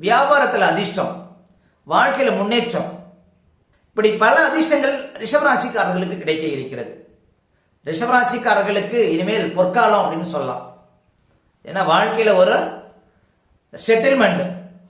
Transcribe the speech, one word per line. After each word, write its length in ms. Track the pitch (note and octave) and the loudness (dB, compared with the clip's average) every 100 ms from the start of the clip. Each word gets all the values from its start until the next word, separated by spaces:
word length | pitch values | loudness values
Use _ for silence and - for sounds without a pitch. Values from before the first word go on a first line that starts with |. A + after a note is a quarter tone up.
வியாபாரத்துல 600 | F3+ A#3+ C#4+ C#4+ B3 G#3+ | 0 2 4 4 2 2
அதிர்ஷ்டம், 760 | F3+ G#3+ F3+ F3+ C#3 - - - _ _ _ _ C#3 | 0 0 -2 -4 -6 -6 -16 -20 _ _ _ _ -2
வாழ்க்கையில 460 | F3+ C4+ C4+ B3 F#3+ | 0 2 0 0 0
முன்னேற்றம், 760 | G3+ A#3+ - E3 - - - _ _ _ _ _ _ _ _ | 0 -2 -2 -4 -6 -12 -20 _ _ _ _ _ _ _ _
இப்படி 220 | - G#3+ | 0 0
பல 360 | - A3 D#4+ C#4+ | 2 2 4 2
அதிர்ஷ்டங்கள் 640 | D#4+ D#4+ C#4+ C4+ C#4 - - | 2 0 2 0 -2 -6 -12
ரிஷபராசிக்காரர்களுக்கு 1000 | A3 D4 C#4+ B3 B3 A3+ F#3 F3+ F3+ F3+ | -2 0 2 0 0 -2 -2 -2 -4 -6
கிடைக்க 280 | D#3 D#3+ D#3 | -4 -4 -4
இருக்கிறது. 540 | C3+ B2+ B2 A2+ - - _ _ _ _ _ _ _ | -6 -8 -10 -12 -14 -20 _ _ _ _ _ _ _
ரிஷபராசிக்காரர்களுக்கு 1080 | C#3 D#3+ A#3+ B3 B3 A#3+ A3+ G3+ G3 G3+ - | -8 -6 0 0 0 -2 0 0 0 -2 -2
இனிமேல் 600 | A#3+ F#3 E3 F#3 G#3+ F3 | 0 0 0 -2 -2 -2
பொற்காலம் 560 | F3+ F3+ A#3+ - G3+ D#3 | 0 0 2 2 2 0
அப்படின்னு 200 | E3 F3 | -4 -6
சொல்லலாம். 460 | D3+ C3 - - - _ _ _ _ _ _ _ _ | -6 -6 -8 -12 -20 _ _ _ _ _ _ _ _
ஏன்னா 140 | - F#3 | -10 -4
வாழ்க்கையில 580 | D#3+ F3 A3 A3+ G#3+ F#3 | 2 2 2 2 2 4
ஒரு 460 | F#3 A#3 F2 - - _ _ _ _ _ _ _ _ - - | 4 4 -2 -8 -18 _ _ _ _ _ _ _ _ -8 0
செட்டில்மெண்ட், 640 | A3+ C4+ C4 G3+ F3+ F3+ - - - | 2 4 4 2 0 -4 -8 -16 -20